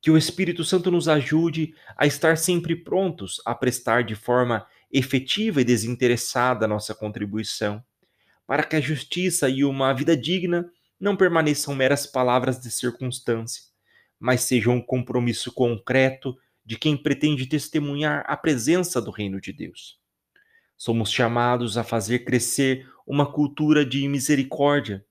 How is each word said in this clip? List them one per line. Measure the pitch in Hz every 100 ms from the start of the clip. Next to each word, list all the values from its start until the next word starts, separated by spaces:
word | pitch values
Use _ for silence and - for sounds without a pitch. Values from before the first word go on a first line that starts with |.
Que | -
o | 160
Espírito | 156 - 190 175
Santo | 156 185 175
nos | 175 156
ajude | 151 127 151 165 165 156 - - -
a | 147
estar | - 160 160
sempre | 160 175 170 165
prontos | - 180 190 - 95 -
a | -
prestar | 120 123 123 - 117
de | 117
forma | 107 - 123 123 113 - _ _
efetiva | 139 131 135 131 - 220 160
e |
desinteressada | 120 120 110 123 123 120 - 131 123 120
a | 107
nossa | 107 -
contribuição, | 107 107 104 104 107 107 - 104 104 - _ _ _ _ _ _
para | 139
que | - 156
a |
justiça | 135 156 - - 185 175 139
e | 135
uma | 139 135 135
vida | 127 135 160
digna | 113 185 175 175 175 _ _ _
não | 190 196
permaneçam | 185 170 151 147 -
meras | 139 131 139 -
palavras | 131 127 127 127 123
de | 120
circunstância, | - 123 117 131 123 - 117 117 - - _ _ _ _ _
mas | 117 127
sejam | - 127 110
um | 123
compromisso | - 127 120 127 120 110 -
concreto | - 123 113 - 127 131 131 139 127 _ _
de | - 113
quem | 151 143
pretende | 147 135 151 147 127
testemunhar | 147 - 156 147 143 151 147 -
a | 147
presença | 165 139 113 180 175 127
do | 104
reino | 101 104 98
de | 101
Deus. | - 87 - - - _ _ _ _ _ _ _ _
Somos | - 117 107
chamados | - 117 120 120 123 117 107
a |
fazer | 113 117 101 123
crescer | 123 123 - - 135 131 131 _
uma | - 139 143
cultura | 147 147 139 151 151
de | 139 131 139
misericórdia | 139 127 147 131 - 143 147 139 98 -